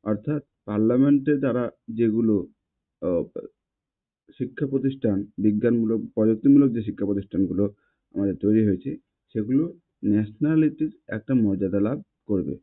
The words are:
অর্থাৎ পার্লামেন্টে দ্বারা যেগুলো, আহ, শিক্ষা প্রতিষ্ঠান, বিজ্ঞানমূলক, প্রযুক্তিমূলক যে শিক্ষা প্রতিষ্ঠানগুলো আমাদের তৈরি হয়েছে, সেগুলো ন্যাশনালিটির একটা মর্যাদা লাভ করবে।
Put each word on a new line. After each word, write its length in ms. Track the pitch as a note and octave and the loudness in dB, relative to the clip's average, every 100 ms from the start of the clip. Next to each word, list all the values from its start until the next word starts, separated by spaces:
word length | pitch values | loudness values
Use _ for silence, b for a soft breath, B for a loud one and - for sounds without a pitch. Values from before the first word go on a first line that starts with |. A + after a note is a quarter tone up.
অর্থাৎ 400 | G#2+ G#2+ - D3 - _ - | -4 -4 -4 -6 -8 _ -6
পার্লামেন্টে 720 | G#2 A2 B2 C#3 C#3+ C#3 D3 | 0 2 4 4 4 2 0
দ্বারা 340 | C3+ A#2+ A#2+ _ - | 0 -2 -4 _ -12
যেগুলো, 460 | A2+ A#2 A2 A2+ G#2 - _ _ _ _ _ | -2 0 2 2 0 -2 _ _ _ _ _
আহ, 220 | F2 F2 - - - _ _ _ _ _ _ _ _ - | -4 -2 -4 -10 -16 _ _ _ _ _ _ _ _ -10
শিক্ষা 300 | B2+ - C#3 | -10 -6 -4
প্রতিষ্ঠান, 580 | C3+ C3+ C3+ A2+ G2 G#2 - | -2 -2 -2 -2 -2 -4 -2
বিজ্ঞানমূলক, 640 | G#2+ G#2 A#2 A#2 A2 A2+ - - | 0 2 0 2 0 -2 -4 0
প্রযুক্তিমূলক 540 | A2 A2 C#3 C#3 C3+ | 2 2 4 6 4
যে 100 | A2+ | 0
শিক্ষা 220 | G#2+ G#2 G2+ | -6 -4 -4
প্রতিষ্ঠানগুলো 720 | G2 F#2+ F2 F#2 F2 G2+ G2+ _ _ _ - | -4 -4 -2 0 0 -2 -4 _ _ _ -4
আমাদের 200 | G2+ - | -4 0
তৈরি 300 | G2+ A2 G#2+ | 2 4 2
হয়েছে, 320 | F#2 C3+ D#3 _ _ _ | 0 -4 -12 _ _ _
সেগুলো 460 | A#2 G#2 C3 E3+ - _ _ G#2 | -8 -2 -2 -2 -8 _ _ 0
ন্যাশনালিটির 880 | G#2 G#2+ G#2+ D3 D#3+ D#3 - - - - | 0 0 -2 0 2 2 0 -8 -8 -10
একটা 260 | G#2+ - | -10 -2
মর্যাদা 460 | B2+ G#2+ F#2+ F#2+ G2+ | 0 2 0 -2 0
লাভ 220 | G#2 C#3+ - _ - | -2 -4 -10 _ -4
করবে। 320 | G2+ D2+ C2+ | -2 -2 -8